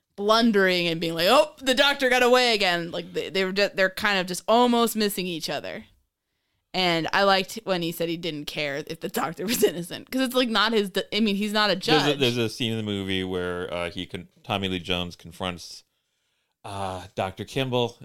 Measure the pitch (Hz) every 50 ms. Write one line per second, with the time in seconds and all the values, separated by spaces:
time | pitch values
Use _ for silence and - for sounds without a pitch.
0 | _ _ _ - 202 208 214 226 233 233 202 202 190 185 180 175 175 170 165 165
1 | 170 165 165 165 170 190 240 294 311 302 - - 269 262 254 269 285 285 269 277
2 | 269 247 247 254 247 240 247 254 247 240 226 208 202 185 175 175 170 170 - 175
3 | 175 185 170 160 - 92 156 190 190 185 196 196 202 190 - 196 190 190 190 -
4 | - 208 202 190 180 185 180 - - - 220 240 247 247 240 233 233 220 - 214
5 | 214 202 202 196 180 185 170 156 - - 151 131 92 92 80 220 214 _ _ _
6 | _ _ _ _ _ _ _ _ _ _ _ _ _ _ - 180 185 175 170 165
7 | 156 - - 190 202 196 190 190 190 - - 220 - 185 185 175 170 165 170 -
8 | 170 170 165 165 170 170 151 147 151 - - 156 151 143 139 151 156 - 165 -
9 | - - - 233 - 165 175 - - 208 247 - 415 - 147 175 170 - 160 -
10 | - - - 262 262 247 254 254 262 233 226 202 208 226 233 214 208 190 - 190
11 | - - - 208 226 208 196 196 208 208 208 214 214 208 180 190 - - 254 247
12 | - 151 143 139 135 120 120 123 117 107 - - 127 110 113 113 110 104 101 98
13 | 95 95 95 92 92 92 92 90 90 90 90 87 90 - 85 87 87 87 - 90
14 | 87 - - 90 85 - _ _ - - 107 98 98 95 92 92 80 90 90 87
15 | 87 87 87 - - 82 80 - 95 90 87 85 - - - - _ _ _ _
16 | _ _ _ _ _ _ _ _ _ _ _ _ - 107 101 98 98 92 95 92
17 | 92 95 _ - 98 95 92 - 101 - - 135 131 131 120 123 120 113 - _